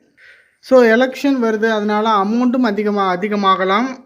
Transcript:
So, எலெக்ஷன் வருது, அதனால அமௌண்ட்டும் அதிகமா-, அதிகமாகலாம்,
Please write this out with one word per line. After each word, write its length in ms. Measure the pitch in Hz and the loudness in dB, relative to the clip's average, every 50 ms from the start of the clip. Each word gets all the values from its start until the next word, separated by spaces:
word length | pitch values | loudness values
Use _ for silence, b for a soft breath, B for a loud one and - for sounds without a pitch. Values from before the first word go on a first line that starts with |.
| _ _ _ b b b b b b b b b | _ _ _ b b b b b b b b b
So, 240 | _ - 262 254 247 | _ 2 4 4 6
எலெக்ஷன் 520 | 226 220 233 254 262 262 - - 285 277 254 | 6 4 2 2 0 -2 -4 -2 -2 -2 0
வருது, 280 | 233 226 220 214 214 226 | 0 -2 -2 -2 -2 -2
அதனால 400 | 220 214 208 214 208 208 214 226 | -2 -2 -2 -2 -2 -2 0 0
அமௌண்ட்டும் 560 | 220 202 196 202 220 240 247 254 240 262 254 | 0 0 0 0 0 0 0 0 0 0 0
அதிகமா-, 500 | 226 208 202 214 208 208 202 196 190 180 | 0 -2 -2 -2 -2 -2 0 -2 -2 -2
அதிகமாகலாம், 720 | 180 196 214 208 208 196 190 190 185 185 190 196 214 247 269 262 - - | -4 -4 -4 -4 -2 0 0 0 0 0 0 0 0 -2 -2 -8 -14 -18